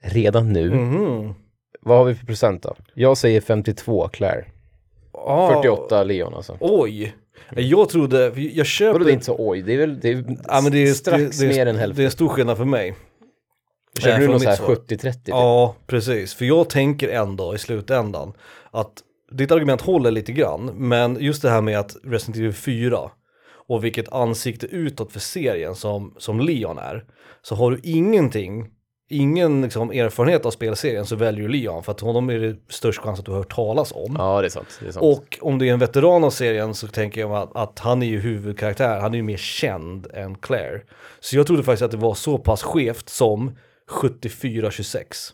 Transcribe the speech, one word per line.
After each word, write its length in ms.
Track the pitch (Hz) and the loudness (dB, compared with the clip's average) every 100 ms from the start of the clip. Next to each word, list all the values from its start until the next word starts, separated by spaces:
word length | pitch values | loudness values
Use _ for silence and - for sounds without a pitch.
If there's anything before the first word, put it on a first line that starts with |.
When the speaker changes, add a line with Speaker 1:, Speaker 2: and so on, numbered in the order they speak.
Speaker 1:
redan 500 | - 98 107 110 113 | -2 2 4 4 4
nu. 160 | 95 82 | 2 2
Speaker 2:
Mhm. 600 | 127 120 151 202 120 107 98 _ _ _ - | 2 0 0 -2 -2 -6 -12 _ _ _ -16
Speaker 1:
Vad 160 | - 120 | 4 6
har 80 | 127 | 6
vi 100 | 117 | 2
för 100 | - | -4
procent 380 | 110 117 90 | 0 0 0
då? 120 | - - - | -8 -14 -16
Jag 240 | - 127 131 | 2 4 6
säger 240 | 123 110 | 4 4
femtiotvå 680 | - 107 104 101 - 107 85 | 2 0 0 -4 -2 -2 -2
Claire. 380 | - 98 - - - _ _ _ _ _ | -2 -2 -2 -6 -18 _ _ _ _ _
Speaker 2:
Ah. 400 | - - 143 180 | -12 -2 2 4
Speaker 1:
Fyrtioåtta 500 | 147 139 104 67 104 | 4 4 2 2 2
Leon 300 | 98 95 87 | 2 0 -4
alltså. 240 | 80 87 92 | -8 -14 -4
Speaker 2:
Oj. 560 | 170 202 120 107 104 - _ _ - 123 | 0 2 2 -2 -10 -10 _ _ -12 -4
Jag 340 | 127 175 214 | 2 6 6
trodde, 420 | 170 143 131 127 120 | 4 4 4 4 0
jag 300 | 147 151 147 | -6 0 0
köper 280 | - 208 | 2 4
Speaker 1:
Vadå, 120 | 190 170 | 4 4
det 60 | |
är 20 | |
inte 120 | 131 - | 4 2
så 100 | 123 110 | -2 0
oj? 120 | 92 | -2
Det 120 | 95 | 0
är 40 | 127 | 0
väl, 220 | 156 139 | 0 0
det 100 | 117 | -2
är 160 | 127 123 127 - | -2 -4 -8 0
Speaker 2:
Ja, 140 | 139 | 2
men 100 | 143 | 4
det 60 | 143 | 4
är, 100 | 139 | 4
Speaker 1:
strax 440 | 139 - 165 147 147 | 2 2 2 2 2
Speaker 2:
det, 80 | 135 | 2
det 60 | |
är, 40 | 135 | 4
Speaker 1:
mer 80 | 123 | 2
än 100 | 110 | 2
hälften. 200 | 107 139 | -2 0
Speaker 2:
det 60 | |
är 20 | 135 | 0
en 60 | |
stor 160 | 123 165 | 2 0
skillnad 280 | - 120 110 | 2 0 0
för 80 | 131 | 0
mig. 300 | 131 92 85 - _ _ _ _ _ _ _ _ - | 0 -2 -8 -18 _ _ _ _ _ _ _ _ -2
Speaker 1:
Körde 140 | 123 | 2
Speaker 2:
Eh, 60 | 113 | 4
Speaker 1:
du 60 | 143 | 6
Speaker 2:
från 60 | |
Speaker 1:
någon 20 | |
Speaker 2:
mitt 100 | 135 | 4
Speaker 1:
så 60 | 127 | 4
här 60 | 98 | 2
Speaker 2:
svar. 120 | 101 | 2
Speaker 1:
sjuttio 300 | 117 - 107 | -2 -2 -6
trettio 200 | 127 123 | -6 -8
typ? 60 | - | -4
Speaker 2:
Ja, 420 | 131 123 120 120 - _ | 2 4 6 4 0 _
precis. 460 | 127 113 120 95 | -4 -2 -4 -4
För 120 | - 123 | -4 2
jag 240 | 160 170 | 4 4
tänker 400 | 151 139 143 139 | 2 0 0 -2
ändå 460 | 113 104 98 90 101 | -2 -2 -4 -6 -6
i 20 | |
slutändan 760 | - 113 101 131 107 92 73 107 - - - | -6 -8 -2 0 0 -6 -10 -14 -20 -20 -12
att 220 | 113 107 - _ _ _ | -6 -6 -8 _ _ _
ditt 200 | 131 139 | -4 2
argument 300 | 165 147 131 | 4 4 0
håller 300 | - 185 123 | 2 2 2
lite 200 | 113 104 | 0 -4
grann, 340 | 123 127 76 123 104 | -2 -2 -2 -8 -6
men 420 | 127 120 120 123 | 0 2 2 0
just 220 | 143 147 | -2 0
det 80 | 131 | 2
här 120 | 113 | 2
med 180 | 110 104 | 2 -2
att 180 | 101 - | -4 -10
Resident 340 | 139 117 - 110 | -6 -6 -4 -4
Evil 160 | 113 | -4
fyra 460 | 101 - 117 120 117 - _ _ _ _ - _ | -4 -4 -2 0 -2 -4 _ _ _ _ -20 _
och 160 | 117 | -2
vilket 300 | 113 113 - | -2 -4 -6
ansikte 520 | 127 120 113 127 117 123 | -2 -2 -2 -6 -8 -8
utåt 440 | 185 156 135 107 | -6 -6 -6 -10
för 80 | - | -10
serien 560 | - 185 139 92 80 95 | -10 -4 -2 -2 -4 -6
som, 400 | 107 104 101 - | -6 -6 -6 -14
som 220 | - 110 | -6 -2
Leon 380 | 143 151 98 78 | 0 -2 -4 -8
är, 280 | - 92 - _ _ _ | -10 -12 -14 _ _ _
så 140 | - 107 | -10 0
har 160 | 120 | 2
du 80 | 127 | 0
ingenting, 840 | 170 160 185 220 143 107 92 104 110 _ _ _ _ | -2 0 2 4 2 -2 -8 -10 -14 _ _ _ _
ingen 520 | 147 139 165 170 143 | 0 2 2 2 2
liksom 300 | 127 113 113 | 0 -2 -4
erfarenhet 540 | 123 117 - 123 170 123 | 0 -2 2 2 4 0
av 60 | |
spelserien, 540 | - 113 104 151 107 101 | -4 -4 -2 -2 -4 -4
så 100 | 113 | 0
väljer 260 | 113 107 | 0 0
du 60 | 104 | -2
Leon 340 | 139 113 82 | -2 -4 -6
för 80 | 87 | -8
att 80 | 104 | -6
honom 300 | 113 117 127 | -2 0 0
är 100 | 117 | -2
det 160 | 110 107 _ | -2 -6 _
störst 300 | - 117 107 | -4 -2 -2
chans 200 | 110 95 | -6 -8
att 60 | 92 | -6
du 60 | |
har 60 | 95 | -6
hört 180 | 95 - | -6 -4
talas 360 | 110 120 147 | -2 0 -2
om. 240 | - 90 147 | -6 -8 -4
Speaker 1:
Ja, 220 | 95 98 | 0 0
det 60 | 95 | 0
är 20 | |
sant, 180 | 85 - - | -4 -14 -16
det 60 | - | -14
är 40 | |
sant. 120 | 90 156 | 0 2
Speaker 2:
Och 340 | 143 143 - | 2 -2 -10
om 180 | - 135 | -4 0
det 100 | 127 | 2
är 40 | |
en 60 | 123 | 2
veteran 440 | 120 131 156 175 | 2 4 4 6
av 60 | 151 | 4
serien 440 | 127 123 110 110 | 2 -2 0 -2
så 140 | 104 107 | -6 -10
tänker 340 | 110 104 104 | -4 -4 -4
jag 100 | 107 | -6
att, 240 | 104 95 - | -6 -6 -6
att 240 | 107 - | -8 -4
han 240 | 117 123 | 0 0
är 40 | 120 | 0
ju 120 | 107 | -2
huvudkaraktär, 800 | 110 110 104 101 104 101 127 104 | -4 -4 -6 -6 -4 0 0 0
han 140 | 104 | -2
är 40 | 117 | -4
ju 60 | |
mer 140 | 107 98 | -4 -6
känd 680 | - - 143 92 80 92 92 | -8 -4 -4 -4 -10 -14 -14
än 220 | - 95 95 | -12 -12 -12
Claire. 460 | - 123 73 90 - - - - | -6 -6 -4 -12 -16 -20 -20 -18
Så 160 | - 135 | -2 2
jag 100 | 147 | 4
trodde 160 | 170 | 4
faktiskt 180 | 131 113 | 2 2
att 80 | 117 | 0
det 60 | 110 | 0
var 160 | 113 | -2
så 240 | 101 - 139 | 0 -2 -2
pass 260 | - 107 | 0 0
skevt 460 | - 170 123 117 - | 0 0 0 -4 -12
som 460 | - 120 104 131 135 _ _ _ | 0 2 2 -4 -8 _ _ _
sjuttiofyra 840 | - 135 - 117 - 131 113 107 | -2 -2 -2 -12 -8 -6 -4 -4
tjugosex 580 | - 101 - - - - | -4 -8 -8 -10 -14 -16